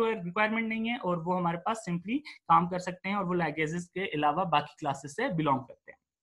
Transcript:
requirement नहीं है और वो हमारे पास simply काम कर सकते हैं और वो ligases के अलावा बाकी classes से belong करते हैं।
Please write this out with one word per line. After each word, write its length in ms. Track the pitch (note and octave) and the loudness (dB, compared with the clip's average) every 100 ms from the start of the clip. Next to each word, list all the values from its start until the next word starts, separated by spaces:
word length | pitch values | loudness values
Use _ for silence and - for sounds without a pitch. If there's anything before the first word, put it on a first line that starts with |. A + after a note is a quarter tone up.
| A3+ G#3+ | 2 0
requirement 440 | F3 G3 G#3+ A3+ A3+ | -2 2 2 2 -2
नहीं 200 | A3+ A3+ | -2 -2
है 80 | A#3+ | -2
और 260 | F3+ F3 | -2 -2
वो 120 | E3 | 0
हमारे 240 | F#3 F3 E3+ | 0 0 0
पास 280 | G3+ A3+ - | -2 -4 -2
simply 300 | F3 F#3+ C#4 | -4 -2 -4
काम 500 | - - - E3 F3 | -6 -4 4 6 4
कर 100 | F3+ | -2
सकते 300 | F3+ F3 F#3+ | -4 -6 -4
हैं 80 | G3+ | -2
और 80 | |
वो 120 | F3+ F3+ | 0 0
ligases 480 | D#3+ D3+ D#3 E3+ | 0 0 -2 -2
के 160 | F3 F3+ | -6 -6
अलावा 440 | G3 D3+ D3 D#3 | -4 0 2 2
बाकी 320 | F#3 D3 D3 - | 2 0 0 -6
classes 380 | D3+ C3+ C#3+ - | -4 -4 -6 -4
से 120 | B3+ | -2
belong 320 | E3 D3 B2+ | 0 2 0
करते 320 | B2 - - | -2 -18 -20
हैं। 80 | - _ _ | -20 _ _